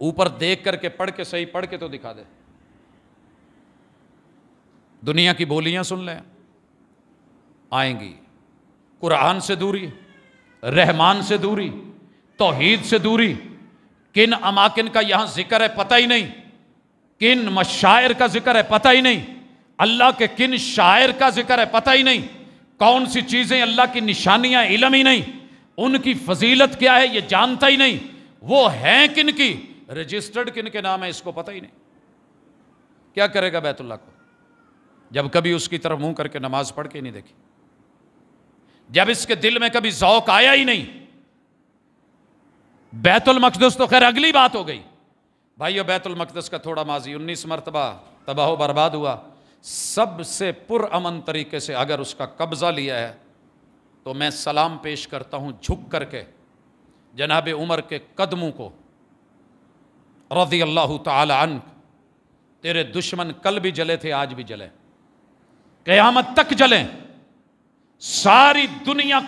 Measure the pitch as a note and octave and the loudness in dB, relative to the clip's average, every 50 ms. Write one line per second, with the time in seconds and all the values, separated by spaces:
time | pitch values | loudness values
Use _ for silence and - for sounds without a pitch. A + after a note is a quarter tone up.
0 | C#3 D#3+ E3 - F#3+ F3 C3 - D#3+ E3+ F#3 F3+ - G3 F#3 F#3 F#3 F3 E3+ - | -8 -6 -2 -2 -2 -2 -2 -2 -2 -2 -2 -2 -4 -6 -6 -6 -6 -8 -8 -6
1 | F#3 F#3+ F#3 - F3+ - - F3 E3+ E3 - F3+ F#3 - G3 F3 E3 D#3+ C3+ B2+ | -8 -8 -8 -10 -10 -8 -8 -8 -8 -8 -8 -8 -8 -8 -10 -12 -12 -12 -14 -14
2 | G2 A#2 A2 G#2+ G#2 - _ _ _ _ _ _ _ _ _ _ _ _ _ _ | -16 -16 -18 -18 -20 -20 _ _ _ _ _ _ _ _ _ _ _ _ _ _
3 | _ _ _ _ _ _ _ _ _ _ _ _ _ _ _ _ _ _ _ _ | _ _ _ _ _ _ _ _ _ _ _ _ _ _ _ _ _ _ _ _
4 | _ _ _ _ _ _ _ _ _ _ _ _ _ _ _ _ _ _ _ _ | _ _ _ _ _ _ _ _ _ _ _ _ _ _ _ _ _ _ _ _
5 | - B2 D3+ D#3+ F3 F3+ F3 F3 E3+ D3 D3 D#3+ D#3 D#3+ E3+ F#3 F3+ - F#3 F#3 | -8 -4 0 2 2 2 2 0 -2 -4 -2 -2 -2 -2 -4 -4 -4 -6 -8 -8
6 | F#3 F3+ E3 D#3+ - _ _ _ _ _ _ _ _ _ _ _ _ _ _ _ | -10 -10 -12 -14 -16 _ _ _ _ _ _ _ _ _ _ _ _ _ _ _
7 | _ _ _ _ _ _ _ _ _ _ _ _ _ - A2+ B2+ C3+ C3 B2+ A2 | _ _ _ _ _ _ _ _ _ _ _ _ _ -6 -4 -2 -2 -2 -4 -6
8 | G#2 F#2+ E2+ - _ _ _ _ _ _ _ _ _ _ _ _ _ _ _ _ | -10 -14 -18 -20 _ _ _ _ _ _ _ _ _ _ _ _ _ _ _ _
9 | - E3 D#3+ C#3+ C3+ D#3+ F#3 F#3+ - F#3 G3 E3 F3+ G3 G3+ G3+ F#3 D#3+ B2 - | -4 -2 0 2 2 0 0 -2 -4 -6 -4 -4 -4 -4 -4 -6 -8 -10 -14 -18
10 | - _ _ _ _ _ _ _ _ _ _ _ - A#2+ C3+ E3 F3 D#3+ E3+ D#3 | -20 _ _ _ _ _ _ _ _ _ _ _ -6 -2 2 2 4 4 4 4
11 | D#3+ F3+ G3 G3+ F#3 - G#3 G3+ E3 G3 G#3+ G#3 G3 D#3+ G#2+ - - - - - | 4 4 4 2 0 -2 -2 0 0 -2 -2 -2 -4 -6 -8 -12 -16 -20 -20 -20
12 | - _ _ _ _ _ _ - G#3+ F3+ D3+ C3+ C#3+ F3+ A3 G#3+ - - A#3 A3 | -20 _ _ _ _ _ _ 0 0 2 2 2 2 2 2 2 2 0 0 0
13 | E3+ G#3+ A3 A#3 A#3 G#3 C#3 G#2+ - - - - - - _ _ _ _ _ _ | 2 2 2 2 2 2 0 -4 -10 -16 -20 -20 -20 -20 _ _ _ _ _ _
14 | _ _ - G3+ A3 A#3 A#3 - - F#3+ G3+ G3+ G3+ G#3+ A3 A3+ A3+ A3+ - A3+ | _ _ 2 4 4 4 4 0 -2 0 2 4 2 2 2 0 -4 -2 0 0
15 | A3 G#3 G3 F#3+ A3 - - D3 F#3 - A#3 A3 A3 G#3+ A3 - G3 G3 A#3+ A#3+ | 0 2 2 0 0 -2 -4 -8 -4 -2 0 0 0 0 -2 -2 -2 2 4 4
16 | B3 A#3+ B3 A#3 G3 C#3 - - - - - _ _ _ _ _ _ _ _ _ | 4 4 2 0 -2 -4 -10 -16 -20 -20 -20 _ _ _ _ _ _ _ _ _
17 | _ _ _ - G#3 A#3 B3+ B3 A#3 G#3 F#3+ F#3+ F3+ - - - - F#3 G3+ A#3+ | _ _ _ 0 2 2 2 2 0 0 0 0 0 -2 -2 2 4 6 6 6
18 | B3 B3+ A#3 B3 B3+ A#3 E3+ A3+ - C4 A#3+ A3+ G#3 G#3+ G#3+ G#3+ - C4+ B3+ B3+ | 4 2 2 2 0 0 0 0 0 2 2 2 2 2 2 2 4 6 6 6
19 | B3+ B3+ A#3+ F3+ - - - - - - _ _ _ _ _ - E3 G#3+ A3+ A#3+ | 4 4 2 0 -2 -8 -14 -20 -20 -20 _ _ _ _ _ -2 0 0 2 4
20 | B3 B3+ B3 B3 A3+ G#3 A3 - B3 C4 B3+ A#3+ B3+ - - A3 F#3+ F3 F#3+ A3+ | 4 4 4 2 0 -2 0 0 0 0 0 -2 -4 -4 0 4 6 6 6 6
21 | C4 C4 B3 C4 C#4 C4 G#3+ G3+ A#3+ - B3+ B3 A3+ - - A3+ A3+ C4+ C4 C4+ | 6 4 2 2 2 2 2 0 0 0 2 2 2 2 0 0 2 4 4 4
22 | C4+ C4 B3+ G#3+ D3 - - - - - - _ _ _ _ - G#3 A3 B3 C4 | 4 4 2 0 -2 -8 -14 -18 -20 -20 -20 _ _ _ _ 2 4 4 4 4
23 | B3+ - - B3 A#3+ - - A#3+ B3 G3+ B3 C4 A#3+ A3+ A3+ A#3+ B3 B3 B3 B3 | 2 -2 -2 -4 -2 -2 0 0 0 2 2 2 2 2 2 2 2 2 0 -2
24 | A3+ G#3+ F#3+ - - F#3 G3 A3 A#3+ B3+ B3+ B3 A#3 F#3+ F#3+ A3 B3 C4 C4+ C4+ | -2 -2 -2 0 2 2 4 4 4 2 2 2 2 2 2 2 4 4 4 6
25 | C4 C4+ C4 A3+ D3+ - - - - - - - _ _ _ - G#3+ C4 C4 C4+ | 6 4 4 2 0 -4 -10 -16 -18 -20 -20 -20 _ _ _ -4 -2 0 0 0
26 | C4 C4 B3 G#3 C4 - F#3 E3 G#3 A#3 B3+ B3+ C4+ C4 C4 - A#3+ B3+ B3+ B3 | 0 -2 -4 -2 -2 -4 -2 0 2 4 4 6 4 4 2 2 4 4 6 4
27 | C4 B3+ A3 G#3+ F#3+ - F#3+ F#3 A3+ B3+ B3+ B3+ C#4+ C#4 C#4 C4 C#4 C4 G#3+ C#3 | 4 2 0 -4 -4 0 0 2 2 2 0 2 2 2 4 4 2 2 0 -2
28 | - - - - - - _ _ - B2+ A#3 C#4 B3+ G#3 D3 A2+ A#2+ D3+ G#3 C4 | -6 -12 -18 -20 -20 -20 _ _ -6 0 2 4 4 2 2 0 2 2 4 4
29 | D4 D4 D4 D4+ D4+ D4 D4 D4 C#4+ A#3+ E3+ - - - - - - - C3 D3+ | 4 4 2 0 0 0 0 0 0 -2 -2 -6 -10 -18 -20 -20 -20 -14 -12 -12
30 | E3 C#3 F3+ G#3 G3+ - - A#3 B3 A#3+ A#3+ A3+ G#3+ A3 - G#3+ G3 F#3+ F#3+ F#3+ | -10 -8 -8 -8 -8 -8 -8 -8 -8 -8 -8 -10 -10 -10 -8 -8 -4 -4 -4 -4
31 | F#3 F3+ D#3+ - - F3+ E3 E3+ E3+ G#3 G3+ F#3+ - - _ _ _ _ _ _ | -6 -8 -10 -10 -12 -12 -12 -12 -12 -14 -14 -18 -20 -20 _ _ _ _ _ _
32 | _ _ _ _ _ _ _ _ _ _ _ _ _ _ _ _ _ _ _ _ | _ _ _ _ _ _ _ _ _ _ _ _ _ _ _ _ _ _ _ _
33 | _ _ - G3 G3+ G#3 G3+ G3+ F#3 F#3 E3 E3+ D#3 D3+ C3+ - C3+ A#2+ A2+ G#2 | _ _ -4 -2 -2 0 0 0 -2 -2 -2 -2 -4 -4 -6 -6 -10 -14 -14 -16
34 | _ _ _ _ _ _ _ _ _ _ _ _ _ _ _ _ _ _ _ _ | _ _ _ _ _ _ _ _ _ _ _ _ _ _ _ _ _ _ _ _
35 | _ - A2+ C3+ C#3+ C#3+ - E3+ D#3+ F3 E3+ E3 - - F3 D#3 - E3 D#3 C#3 | _ -10 -6 -6 -4 -2 0 0 0 0 0 -2 -4 -6 -8 -6 -6 -6 -6 -4
36 | C#3+ D#3+ D#3+ - D3+ D3+ - D3 C3 C3 C3 C3+ C#3 - - - D3+ - - D3+ | -6 -6 -6 -6 -8 -8 -8 -10 -8 -6 -4 -4 -6 -6 -8 -12 -12 -12 -12 -14
37 | C3 B2+ A2 G#2 G2 _ _ _ _ _ _ _ _ _ _ _ _ _ _ _ | -14 -14 -14 -16 -20 _ _ _ _ _ _ _ _ _ _ _ _ _ _ _
38 | _ _ _ _ _ _ _ _ _ _ _ _ _ _ _ _ _ - A2+ E3 | _ _ _ _ _ _ _ _ _ _ _ _ _ _ _ _ _ -2 0 2
39 | F#3+ G#3 A#3+ - - - A3+ F3 C#3+ A3 A#3 A#3+ A#3 A#3 A#3 A#3+ A3 A3+ F#3 C#3 | 2 2 0 -2 -2 -4 -2 0 0 0 0 0 -2 -2 -2 -2 -2 -2 -2 0
40 | F#3+ F3+ G#3+ A3+ A3 - F#3+ G3+ A#3+ C4 C#4 C#4 C4+ B3+ A#3+ F#3+ B2+ - - - | 2 4 4 4 4 4 4 4 6 6 4 4 2 0 -2 -2 -4 -8 -14 -20
41 | - - _ _ _ _ _ _ _ _ _ _ _ _ _ _ _ _ _ _ | -20 -20 _ _ _ _ _ _ _ _ _ _ _ _ _ _ _ _ _ _
42 | _ _ _ _ _ _ _ _ _ _ _ _ _ _ _ _ _ _ - A2+ | _ _ _ _ _ _ _ _ _ _ _ _ _ _ _ _ _ _ -6 0
43 | A2 F3 F#3 A#3 A3+ C4 C4 C4 B3 B3 - F3+ A#3+ B3 B3 - B3+ G#3 A3 B3+ | 2 4 4 4 4 4 4 4 4 2 4 4 4 4 4 2 0 2 4 4
44 | B3 A#3+ A#3+ B3+ D4 D#4+ D#4 C#4 B3+ B3+ B3 A3 F3+ D3+ C#3 A2 F2+ - _ _ | 4 4 4 2 2 2 4 4 4 2 2 -2 -8 -10 -12 -14 -16 -20 _ _
45 | _ _ _ _ _ _ _ _ _ _ _ - D3 E3 G3 G3 G3 E3 F#3 F#3 | _ _ _ _ _ _ _ _ _ _ _ -8 -6 -4 -4 -4 -2 -2 -4 -4
46 | F3+ F#3+ F3+ F3 E3+ - - F3 E3 - - D#3 - D#3+ E3 D#3 D3+ D3+ D3 C#3+ | -4 -6 -8 -8 -8 -10 -10 -12 -12 -12 -12 -12 -10 -8 -8 -8 -6 -6 -6 -8
47 | B2 C3 C#3+ D3 D#3 E3 E3+ D#3+ - D#3+ E3 D#3+ C#3 E3 D#3 D3+ C#3 A#2+ G2+ F#2+ | -8 -10 -14 -12 -10 -10 -12 -12 -10 -10 -10 -10 -10 -8 -6 -6 -6 -6 -8 -12
48 | - - _ _ _ - C#3 D3 D3 D3+ E3 D3+ D3+ D3 C#3+ D3+ D#3 E3 D#3 D3+ | -18 -20 _ _ _ -8 -4 -2 0 0 0 0 -2 -2 0 0 0 0 0 -2
49 | D3 C#3 B2 - - - - _ _ _ _ _ - - - - - - - G3+ | -4 -6 -6 -6 -10 -18 -20 _ _ _ _ _ -20 -16 -12 -12 -10 -6 -2 -2
50 | A3 G#3+ F3+ E3 E3+ - - - G3 F#3 E3 - - - A3 A#3 G#3+ G3+ - F3+ | -2 -2 -4 -10 -12 -12 -8 -6 -6 -6 -6 -8 -8 -4 -4 -4 -2 -2 -4 -4
51 | F3+ F3 E3+ E3 - - D#3 D#3 D3 D3+ - D3 - - C#3+ B2 C3 C#3 D3+ C3+ | -4 -6 -8 -8 -8 -8 -6 -6 -6 -8 -8 -10 -8 -6 -4 -4 -4 -2 -4 -6
52 | C#3 C3 - - C#3 B2+ - - E3 E3 D#3+ C#3+ E3+ F3 E3 D3 C#3 C#3 C3 A#2+ | -6 -8 -10 -10 -12 -10 -8 -8 -8 -8 -6 -4 -2 -2 -2 -4 -6 -6 -6 -6
53 | A#2 A#2 A2 - _ _ _ _ _ _ _ _ _ _ _ _ _ _ _ _ | -6 -8 -10 -16 _ _ _ _ _ _ _ _ _ _ _ _ _ _ _ _
54 | - C3 C3 C#3 C#3+ D3 - - - D3 D3 D3+ D#3 E3 E3 D3+ - D#3 D3+ C#3+ | -14 -12 -8 -6 -6 -6 -6 -6 -6 -4 -2 0 0 -2 -2 -8 -10 -10 -10 -10
55 | - - - C#3 B2+ - - C#3 C#3 C#3+ B2 G2+ - - F3+ F#3 - - - D#3+ | -12 -12 -12 -14 -12 -12 -12 -12 -10 -12 -14 -10 -8 -8 -8 -8 -8 -8 -8 -8
56 | C#3+ C#3 - B2 G2+ - _ _ _ _ _ _ _ _ _ _ _ _ _ _ | -8 -8 -12 -16 -16 -18 _ _ _ _ _ _ _ _ _ _ _ _ _ _
57 | _ _ _ A#2+ C#3+ D3+ D3+ D#3+ D#3 E3 D#3+ D3+ D#3 E3+ E3 D#3 - - D#3+ C#3+ | _ _ _ -6 -2 0 0 0 0 -2 -4 -6 -4 -4 -4 -4 -6 -8 -12 -14
58 | - _ _ - F#3+ - F3+ F3 E3+ D#3 - - B2 G2 - _ _ _ _ _ | -14 _ _ -6 -4 -4 -4 -6 -6 -8 -8 -10 -14 -18 -18 _ _ _ _ _
59 | _ _ _ _ _ _ _ _ _ _ _ _ _ _ _ _ _ _ _ _ | _ _ _ _ _ _ _ _ _ _ _ _ _ _ _ _ _ _ _ _
60 | _ _ _ _ _ - - F3 F3+ D3 D#3+ F3 E3 D#3 D#3 E3 D#3 C3 D3+ C#3+ | _ _ _ _ _ -6 -2 -2 0 0 0 -2 -2 0 0 0 0 -2 -2 -6
61 | - E3 C#3 C3+ D3 D3+ C#3 C3+ D3+ E3 D3+ B2 - - - _ _ _ _ _ | -6 -2 0 0 2 2 2 0 0 -2 -4 -8 -14 -16 -20 _ _ _ _ _
62 | _ _ _ _ _ _ _ _ _ _ _ _ - D#3+ E3+ E3 D#3 A#2+ G2+ F3 | _ _ _ _ _ _ _ _ _ _ _ _ -8 -6 -4 -4 -4 -4 -6 -8
63 | F3 - - F3 F3 E3 D#3 - - G3 G3+ G#3 F3+ F#3+ E3+ C3+ D#3+ D#3+ E3 D#3+ | -6 -6 -6 -8 -8 -8 -8 -6 -4 -2 -2 -2 -2 -4 -4 -4 -4 -4 -4 -4
64 | D#3 D#3+ D3 C#3 C#3+ C3+ B2+ B2 B2 G#2 A2+ G2+ G2+ F2 - _ _ _ _ _ | -4 -4 -4 -4 -4 -6 -8 -12 -14 -14 -16 -16 -16 -18 -20 _ _ _ _ _
65 | _ _ _ _ _ _ _ _ _ _ _ _ _ _ _ _ - - F3+ G3 | _ _ _ _ _ _ _ _ _ _ _ _ _ _ _ _ -2 2 4 6
66 | G#3 A#3+ B3 B3+ B3 - - - D4 C#4+ C#4 G3+ C4+ B3+ A#3+ F#3+ B2+ - - - | 6 6 4 2 0 0 2 0 2 2 4 4 4 6 4 4 0 -2 -8 -16
67 | - - - - _ _ _ _ _ _ _ _ _ _ _ _ _ _ _ _ | -20 -20 -20 -20 _ _ _ _ _ _ _ _ _ _ _ _ _ _ _ _
68 | - - - - - G3 G3+ B3 C4+ C#4+ C#4+ D4 C#4+ C4 C#4 - - C#4 C#4+ C#4+ | -12 -8 -4 0 4 6 8 8 8 8 6 4 0 -2 -4 -8 -6 -4 -4 -2
69 | C#4+ C#4 C#4 C4+ C4+ | 0 0 0 0 -2